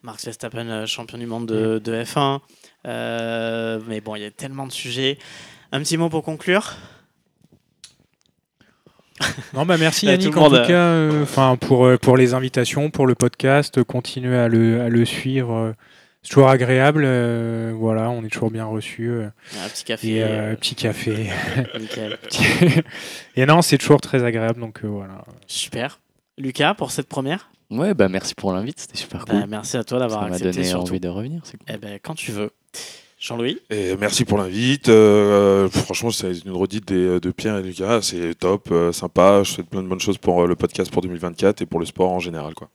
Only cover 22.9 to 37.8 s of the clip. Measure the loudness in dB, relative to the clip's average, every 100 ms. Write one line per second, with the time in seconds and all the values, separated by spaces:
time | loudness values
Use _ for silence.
22.9 | -12 -16 -16 -10 0 4 6 6 2 6
23.9 | 4 4 -2 0 -2 -2 -4 -8 -10 -8
24.9 | -8 -10 -16 -20 -20 _ -10 -8 -8 -8
25.9 | -10 _ _ _ -10 -8 0 0 0 -4
26.9 | -6 -6 -6 -4 -6 -8 _ _ -4 -2
27.9 | 2 2 2 -6 -6 -4 -4 -6 -10 -14
28.9 | -12 -12 -12 -4 -2 -2 -8 -6 -6 -4
29.9 | -2 -2 -2 -4 -2 -2 -2 -2 -2 -4
30.9 | -6 -6 -6 -8 -10 -14 -20 -16 -14 -14
31.9 | -16 -14 -12 -10 -8 -8 _ _ -16 -16
32.9 | -18 _ _ -12 -6 -4 -6 _ -4 -4
33.9 | -2 -2 -2 0 0 -2 -2 0 0 6
34.9 | 8 8 6 6 6 6 4 4 0 -4
35.9 | -4 -4 -4 -6 -8 -8 -4 -2 -4 -2
36.9 | 0 2 0 -2 -4 -4 -4 -6 -6